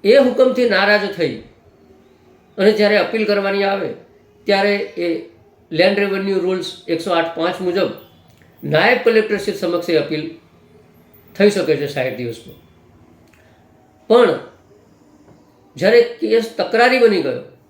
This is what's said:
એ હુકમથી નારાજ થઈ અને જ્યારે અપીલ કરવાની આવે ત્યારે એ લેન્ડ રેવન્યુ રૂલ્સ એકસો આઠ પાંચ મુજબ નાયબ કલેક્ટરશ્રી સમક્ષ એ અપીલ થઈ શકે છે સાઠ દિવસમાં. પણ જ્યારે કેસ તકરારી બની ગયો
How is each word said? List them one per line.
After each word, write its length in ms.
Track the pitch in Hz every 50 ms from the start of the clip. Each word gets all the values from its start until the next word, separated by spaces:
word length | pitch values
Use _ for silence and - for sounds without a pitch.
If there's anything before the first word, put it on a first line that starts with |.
| -
એ 140 | 196 240
હુકમથી 520 | 277 254 254 220 - 262 254 - 247 247 233
નારાજ 360 | 196 185 202 202 208 202 196 185
થઈ 240 | - 175 170 147 - - - - _ _ _ _ _ _ _ _ - _ _ _ _ _ _ _ _ _ _ _ _
અને 140 | - 196 214
જ્યારે 260 | 208 208 208 202 214
અપીલ 280 | 202 175 - - 220 214
કરવાની 380 | 202 202 202 196 196 202 196 196
આવે 260 | 196 196 196 175 - - - - _ _ _ _ _ _ _ _
ત્યારે 260 | - 202 196 202 208 202 196 - - -
એ 100 | 175 175 170 165 - - - _ _ _ _ _ _ _ _
લેન્ડ 280 | 165 156 180 202 202 202
રેવન્યુ 400 | 202 196 196 190 196 196 196 185
રૂલ્સ 300 | 170 185 190 185 170 - - - -
એકસો 260 | - 170 165 - 196 175
આઠ 180 | 165 165 165 -
પાંચ 260 | 156 165 180 180 -
મુજબ 280 | 190 180 175 196 - - - - - _ _ _ _ _ _ _ _ _ _ _ -
નાયબ 360 | 143 147 156 185 226 247 - -
કલેક્ટરશ્રી 500 | 233 226 220 214 - 208 190 - 208 190
સમક્ષ 360 | - 190 170 175 170 - -
એ 80 | 165
અપીલ 260 | 151 - - 156 151 151 165 - - _ _ _ _ _ _ _ - _ _ _ _ _ _ _ _ _ _ -
થઈ 140 | - 202 208
શકે 240 | 202 190 160 151 151
છે 120 | 135 143
સાઠ 300 | - - 143 127 131 110
દિવસમાં. 420 | 120 123 117 107 - - - - - _ _ _ _ _ _ _ _ _ _ _ _ _ _ _ _ _ _ _ _ _ _ _ _ _ _ _ _ _ -
પણ 300 | 214 247 240 185 - - - - - _ _ _ _ _ _ _ _ _ _ _ _ _ _ - - _ _ _ _ _ _ _ _
જ્યારે 260 | 135 170 202 233 240 233 - - -
કેસ 340 | - 214 220 233 220 - -
તકરારી 420 | - - - - 226 240 254 262 262
બની 220 | 233 226 202 180
ગયો 200 | 139 135 123 123 - - - _ _